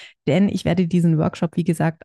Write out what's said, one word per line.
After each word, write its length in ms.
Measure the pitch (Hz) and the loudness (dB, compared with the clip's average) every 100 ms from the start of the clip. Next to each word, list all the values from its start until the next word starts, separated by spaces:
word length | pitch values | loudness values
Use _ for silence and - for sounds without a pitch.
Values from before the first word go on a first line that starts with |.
| - _ - | -20 _ -2
denn 200 | 151 202 | 2 2
ich 160 | 190 156 | 0 -2
werde 220 | 170 170 | 0 0
diesen 300 | 175 170 156 | 2 2 2
Workshop, 400 | 160 - 170 - | 0 -2 -6 -4
wie 60 | |
gesagt, 400 | 170 165 160 - | -2 0 -2 -4